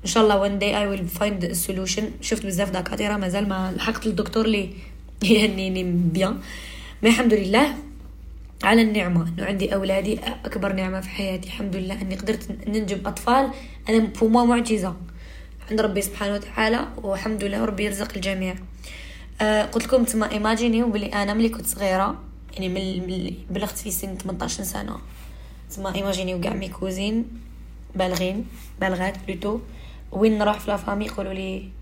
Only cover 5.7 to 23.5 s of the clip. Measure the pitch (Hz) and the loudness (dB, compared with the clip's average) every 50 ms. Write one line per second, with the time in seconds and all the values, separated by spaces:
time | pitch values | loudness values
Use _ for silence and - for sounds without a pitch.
5.7 | 185 185 180 180 175 175 175 170 160 185 190 190 233 - - - - - - - | 0 0 0 2 2 4 4 4 4 4 2 2 0 -4 -8 -12 -14 -14 -12 -14
6.7 | - - - - - - - 226 233 247 247 233 214 208 190 185 202 240 294 285 | -14 -14 -14 -16 -8 4 6 6 6 8 6 6 6 6 4 4 6 6 6 4
7.7 | 277 - - - - - - - - - - - - - - - - - - 190 | 2 -4 -10 -12 -14 -14 -14 -16 -16 -16 -16 -16 -16 -16 -16 -16 -10 0 4 6
8.7 | 220 226 226 220 208 208 185 180 175 170 165 170 170 - 196 190 202 190 196 - | 8 8 8 6 4 2 2 4 2 2 2 2 -2 -2 -2 -2 0 0 0 0
9.7 | - 196 190 190 190 196 190 208 220 233 - 240 233 - - 226 - 214 190 196 | 0 0 2 2 2 2 2 0 -2 -2 -2 -6 -6 -6 -8 -6 -4 -2 -2 0
10.7 | 190 185 185 185 190 190 190 185 - 196 202 190 185 180 185 - - - 202 196 | 0 0 -2 -2 -2 -4 -6 -6 -6 -4 -4 -2 -2 -4 -6 -8 -6 -6 -4 -4
11.7 | 180 190 185 185 196 190 196 185 190 190 - 208 220 - - - 196 - - 208 | -2 -4 -2 -4 -4 -4 -4 -4 -4 -4 -2 -2 -2 -2 -4 -8 -10 -6 -4 -2
12.7 | 208 220 214 185 202 185 - 208 - - - 240 240 262 277 254 269 - - - | -2 0 0 0 -2 -2 -4 -6 -6 -2 2 4 6 6 4 4 -2 -8 -12 -14
13.7 | - - - - 220 226 220 214 - - 233 220 226 240 240 233 240 240 233 233 | -14 -10 0 4 4 4 4 4 2 2 4 6 6 8 8 8 6 4 4 2
14.7 | 220 202 180 185 170 - 175 - - - - - - - - - - - - - | 2 0 0 -2 -4 -6 -12 -14 -14 -14 -16 -16 -16 -16 -16 -16 -16 -16 -8 -2
15.7 | 214 220 220 208 185 202 196 196 - - 208 202 202 208 208 - - - 220 220 | 0 2 2 2 2 0 -2 -2 -4 -4 -2 -2 -2 -4 -6 -6 -2 0 2 4
16.7 | 226 240 - - - - 214 196 196 190 - 220 220 208 202 202 196 214 226 220 | 4 2 0 -4 -8 -8 -4 -4 -4 -2 -2 -2 -2 -2 -2 -2 0 0 0 0
17.7 | 202 190 208 208 202 202 208 - - 202 180 196 196 190 190 185 185 185 - - | 0 0 -2 -2 -2 -4 -6 -6 -4 -4 -2 -2 0 0 -2 -2 -4 -6 -10 -14
18.7 | - - - - - - - - - - - - - - 214 214 214 214 208 208 | -16 -16 -16 -14 -14 -14 -14 -14 -14 -16 -16 -16 -2 0 2 4 4 4 2 2
19.7 | - 233 233 - 262 262 233 226 226 220 214 208 214 214 208 214 226 226 240 240 | 0 -2 2 4 6 6 6 4 4 2 2 2 0 0 2 2 2 4 4 4
20.7 | 226 226 240 240 202 208 202 190 - 208 202 202 214 220 226 226 226 - - - | 4 4 4 2 2 0 -2 -2 0 0 0 2 4 4 4 4 2 0 -4 -4
21.7 | - - 202 190 185 185 196 214 - - - - - - - - - - 190 185 | -2 0 2 2 4 4 2 2 0 -4 -10 -14 -16 -16 -16 -14 -8 -4 -4 -2
22.7 | 180 190 190 185 190 180 180 180 185 180 - - 175 - - - | -2 -2 -2 -2 -2 -2 -2 -2 -2 -2 -4 -4 -6 -8 -8 -6